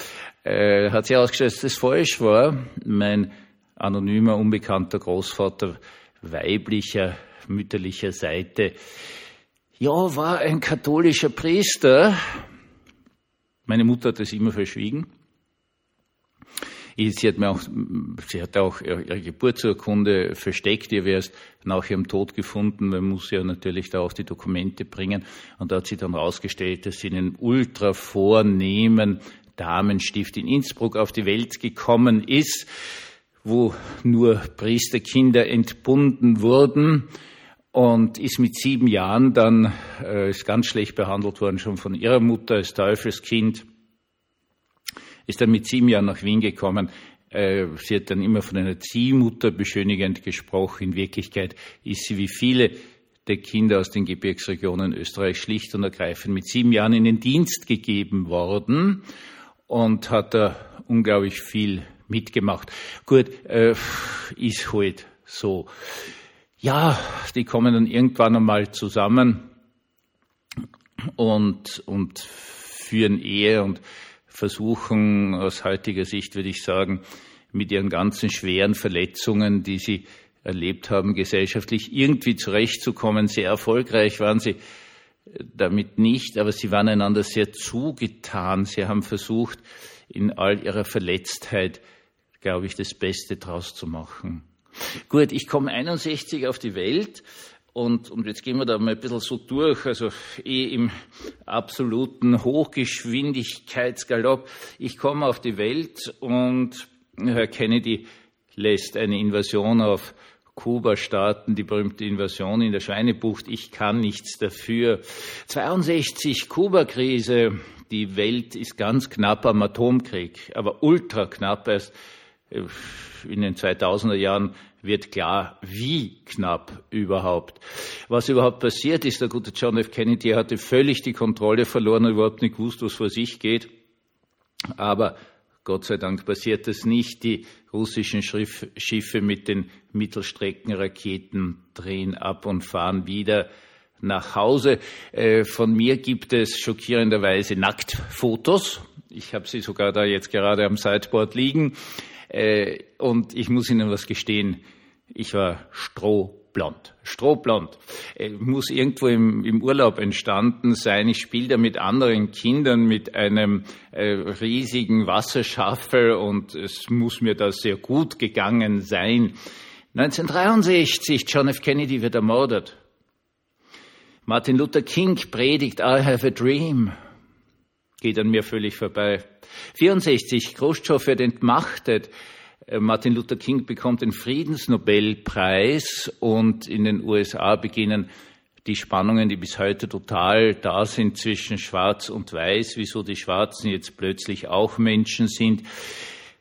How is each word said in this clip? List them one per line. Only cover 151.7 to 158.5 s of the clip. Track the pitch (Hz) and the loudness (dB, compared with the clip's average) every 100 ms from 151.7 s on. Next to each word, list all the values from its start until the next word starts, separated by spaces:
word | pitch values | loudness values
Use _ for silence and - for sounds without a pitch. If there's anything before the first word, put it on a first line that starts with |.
| - - - - - - | -2 -14 -16 -16 -18 -8
Äh, | - 107 104 98 - - - | -2 2 2 0 -4 -12 -4
und | 131 117 110 | 0 0 0
ich | 117 110 | -4 0
muss | 123 117 | 0 2
Ihnen | 117 107 | 2 2
was | 101 - | -2 -4
gestehen, | - - 104 101 87 - _ _ _ - | -6 -2 0 -2 -4 -10 _ _ _ -18
ich | - 113 | -12 -4
war | 101 95 87 - | -2 -2 -4 -12
strohblond. | - - - 104 104 95 - _ - 78 - - _ | -14 -14 -4 0 2 0 -8 _ -6 -6 -8 -18 _
Strohblond. | - - 135 151 123 107 95 - - - - | -14 0 2 2 2 0 -2 -12 -18 -16 -16
Äh, | - 107 | -10 -10
muss | 104 120 | -4 -2